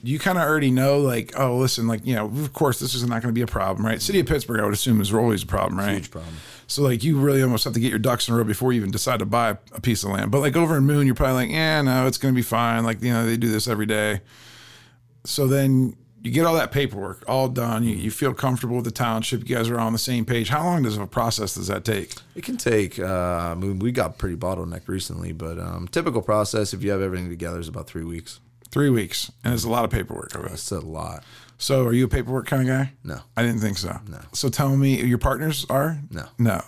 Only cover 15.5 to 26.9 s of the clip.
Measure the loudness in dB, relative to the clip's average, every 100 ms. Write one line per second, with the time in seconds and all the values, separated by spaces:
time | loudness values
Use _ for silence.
15.5 | 4 4 4 2 -2 _ -12 -2 2 4
16.5 | 2 2 0 -2 -2 -10 -10 -2 0 0
17.5 | 0 -2 0 0 0 -2 0 -2 0 0
18.5 | 0 -2 -2 -4 -2 0 0 -2 -4 -2
19.5 | -2 0 0 0 0 0 -2 0 0 0
20.5 | 0 2 2 0 -2 -4 -2 0 0 -4
21.5 | -4 -4 -2 -2 -2 -4 -12 -16 -12 -8
22.5 | -4 2 2 2 -2 -2 0 0 -2 -2
23.5 | -4 -4 -2 0 0 -2 -2 -4 -4 -4
24.5 | -4 -6 -8 -8 -6 -6 -8 -8 -8 -8
25.5 | -8 -8 -8 -6 -4 -2 -2 2 2 2
26.5 | 0 -2 -2 -2